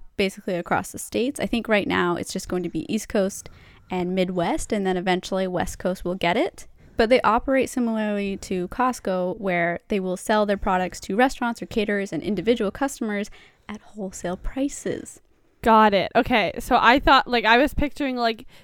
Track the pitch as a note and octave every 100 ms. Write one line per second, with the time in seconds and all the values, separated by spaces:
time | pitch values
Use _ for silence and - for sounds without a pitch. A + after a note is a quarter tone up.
0 | - - G3 G3+ G3+ F3 - F3 F#3+ -
1 | - G#3 B3+ - G3+ A#3 A3 G#3 - F#3
2 | F3 E3+ - F#3 - F3+ E3 D#3 - G#3+
3 | - G#3+ F#3+ - - - - - - F#3
4 | F3+ F#3 F#3 F3+ F3 D#4 - G#3 F#3+ F3+
5 | F#3 F3+ - F#3+ F#3 F3+ F3+ - F#3 F#3
6 | F3 F#3 F3 G#3 D#4 - - - - -
7 | A3 B3+ - C#4 - C4+ - C4 A#3 A3
8 | G#3+ G3+ G3+ G3 - F#3 F3+ - B3+ A#3+
9 | G3+ F#3 F3+ - F#3+ F3 E3+ E3+ - G#3
10 | F#3 F3+ - G#3+ G#3 G3 G#3 F#3 F3+ -
11 | - G3 B3+ - A#3+ A#3 - A#3 G#3 G3+
12 | G3 D#3+ - G#3 A3 B3 G3+ - C#4 -
13 | A3 G3+ G#3 - - _ - G#3 - G#3+
14 | F#3+ - F3 F#3+ - C4+ C#4 - F#3+ -
15 | - - _ _ _ _ A3+ A3 G#3+ G3+
16 | - - - A3+ E3+ - - B3+ A3+ C#4
17 | E4 C4+ - A#3+ G#3+ A#3+ D4 - C#4+ -
18 | C#4 B3 A#3 A3 - -